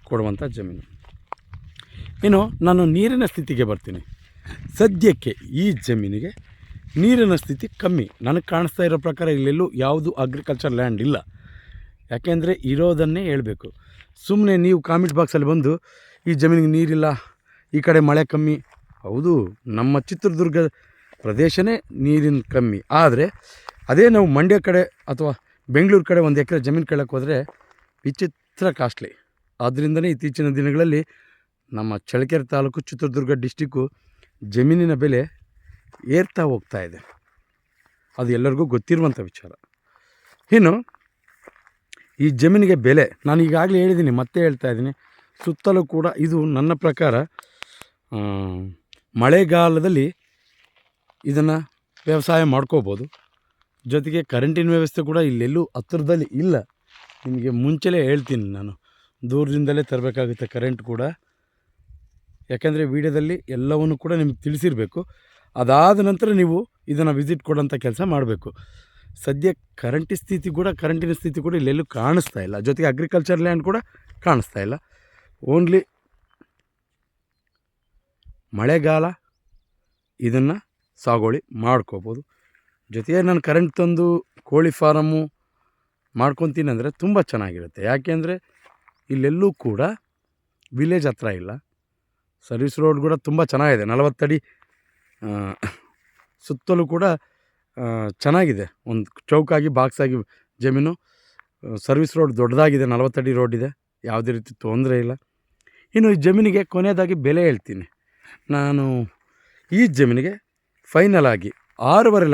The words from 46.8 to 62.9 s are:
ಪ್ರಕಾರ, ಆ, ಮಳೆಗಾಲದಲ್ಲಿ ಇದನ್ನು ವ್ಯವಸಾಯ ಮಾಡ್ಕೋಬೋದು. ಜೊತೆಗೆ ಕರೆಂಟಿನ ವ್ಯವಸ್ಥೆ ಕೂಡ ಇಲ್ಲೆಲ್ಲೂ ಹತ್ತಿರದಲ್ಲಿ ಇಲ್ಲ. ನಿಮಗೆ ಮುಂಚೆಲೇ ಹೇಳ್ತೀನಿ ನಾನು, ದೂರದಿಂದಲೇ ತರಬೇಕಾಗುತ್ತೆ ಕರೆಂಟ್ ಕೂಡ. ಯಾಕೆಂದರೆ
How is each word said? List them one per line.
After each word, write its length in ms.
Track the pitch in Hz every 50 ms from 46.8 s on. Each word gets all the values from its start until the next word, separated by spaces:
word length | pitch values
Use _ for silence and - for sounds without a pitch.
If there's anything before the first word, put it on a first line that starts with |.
| -
ಪ್ರಕಾರ, 300 | 165 135 - 165 147 113 120 151 165 _ - - _ _ _ - - - - - _ _ _ _ _ 120 107
ಆ, 20 | 104 104 98 98 98 95 90 90 95 95 87 - _ _ _ _ _ _ - 117 120
ಮಳೆಗಾಲದಲ್ಲಿ 840 | 131 160 185 196 156 170 170 170 170 160 160 156 190 180 143 135 165 180 _ _ _ _ _ _ _ _ _ _ _ _ _ _ _ _ _ _ _ _ _ - 143
ಇದನ್ನು 260 | 139 151 151 156 156 160 156 - _ _ _ _ _ _ - 156
ವ್ಯವಸಾಯ 360 | 156 156 139 - 170 165 160 151 127
ಮಾಡ್ಕೋಬೋದು. 500 | 131 139 - - 147 107 98 101 101 127 151 - - _ _ _ _ _ _ _ _ _ _ _ _ - 123 127
ಜೊತೆಗೆ 260 | 151 147 160 151 170 147 - 135
ಕರೆಂಟಿನ 340 | 120 131 147 160 175 170 170 170 165
ವ್ಯವಸ್ಥೆ 240 | 160 147 - - 156 143
ಕೂಡ 80 | 156 170 165 143
ಇಲ್ಲೆಲ್ಲೂ 320 | 123 117 117 123 147 170 165 - - 127
ಹತ್ತಿರದಲ್ಲಿ 520 | 113 - - 165 147 143 175 165 151 - - 135 165
ಇಲ್ಲ. 120 | 185 165 120 104 - _ _ _ _ _ - - - - _ -
ನಿಮಗೆ 260 | 127 127 127 120 131 123 120 123
ಮುಂಚೆಲೇ 380 | 143 160 151 - 190 180 170 143 131
ಹೇಳ್ತೀನಿ 380 | 143 147 127 - 135 117 104 98 98 98
ನಾನು, 160 | 101 104 95 - _ _ _ _ _ _ _ _ 123 120
ದೂರದಿಂದಲೇ 520 | 127 143 151 139 143 147 147 139 143 147 147 -
ತರಬೇಕಾಗುತ್ತೆ 560 | 139 123 123 131 113 131 127 117 120 - 120 113 -
ಕರೆಂಟ್ 280 | 123 117 131 127 110 110 120
ಕೂಡ. 120 | 117 113 127 151 165 - _ _ _ _ _ _ _ _ _ _ _ _ _ - - - _ _ _ _ _ _ _ _ _ - 127
ಯಾಕೆಂದರೆ 300 | 123 - 160 151 151 156 135